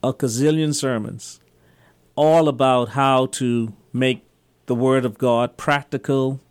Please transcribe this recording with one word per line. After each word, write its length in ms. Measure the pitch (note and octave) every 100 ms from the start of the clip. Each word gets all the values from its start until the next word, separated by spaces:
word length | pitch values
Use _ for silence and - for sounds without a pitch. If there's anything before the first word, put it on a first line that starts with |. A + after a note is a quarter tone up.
a 100 | B2
gazillion 600 | B2+ C3+ A2+ D3 D#3 D#3
sermons, 640 | D3 C3+ A#2+ G#2+ A2 - - _ _ _ _ _ _ _
all 340 | - D3+ E3 D#3
about 420 | B2+ C3+ B2+ A#2+
how 360 | C#3 C3+ C3 C3
to 480 | - B2+ A#2+ A2+ - _
make 320 | B2 C3 B2+ _ _ _ _ -
the 80 |
Word 300 | A#2+ C3 C3
of 140 | B2 A2
God 380 | B2+ A#2 A#2+ -
practical 840 | - C#3+ C#3 C3+ - C3+ C3 C3+ _